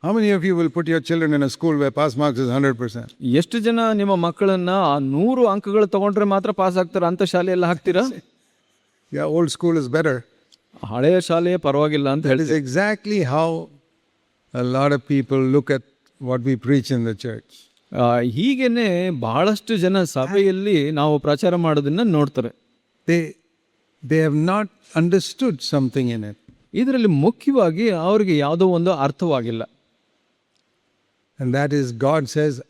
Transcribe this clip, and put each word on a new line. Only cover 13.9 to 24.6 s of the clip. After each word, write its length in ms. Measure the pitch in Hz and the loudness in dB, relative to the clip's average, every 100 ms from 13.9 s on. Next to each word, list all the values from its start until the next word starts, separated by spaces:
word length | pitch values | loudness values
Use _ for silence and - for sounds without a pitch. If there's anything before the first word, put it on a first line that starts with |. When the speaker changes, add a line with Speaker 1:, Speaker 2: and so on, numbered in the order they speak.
| _ _ _ _ _ _ | _ _ _ _ _ _
Speaker 1:
a 100 | 127 | -6
lot 280 | 123 131 143 | -2 0 0
of 80 | 143 - | -2 0
people 340 | 143 135 135 | -2 0 0
look 240 | 131 143 - | 2 2 2
at 140 | 135 - _ _ _ | -4 -4 _ _ _
what 200 | 127 127 | -6 -4
we 120 | 120 127 | -2 -4
preach 340 | 120 139 - | 0 0 0
in 140 | 127 | -4
the 100 | 117 | -2
church. 360 | 107 123 110 _ - _ _ _ | -6 -10 -12 _ -20 _ _ _
Speaker 2:
ಆ, 120 | - 120 120 123 | -2 2 2 0
ಹೀಗೇನೆ 580 | 113 233 262 254 233 220 175 185 151 | 0 -2 0 0 0 0 0 -2 -4
ಬಹಳಷ್ಟು 560 | 113 120 190 208 - 220 | -2 0 0 0 -2 0
ಜನ 260 | 180 190 | 2 2
ಸಭೆಯಲ್ಲಿ 840 | 170 139 135 196 196 190 202 180 143 | 0 -2 0 2 2 0 0 0 0
ನಾವು 240 | 156 151 147 | 0 0 0
ಪ್ರಚಾರ 360 | 147 147 185 175 | 0 0 0 2
ಮಾಡೋದನ್ನ 460 | 165 147 143 170 233 | 2 2 0 0 2
ನೋಡ್ತಾರೆ. 420 | 156 143 127 117 - _ _ _ _ - | 2 2 0 -6 -10 _ _ _ _ 0
Speaker 1:
They, 120 | 170 156 - _ _ _ _ _ _ | 0 0 -12 _ _ _ _ _ _
they 160 | 127 156 | -2 2
have 200 | 156 151 | 2 2
not 220 | 165 196 | 0 0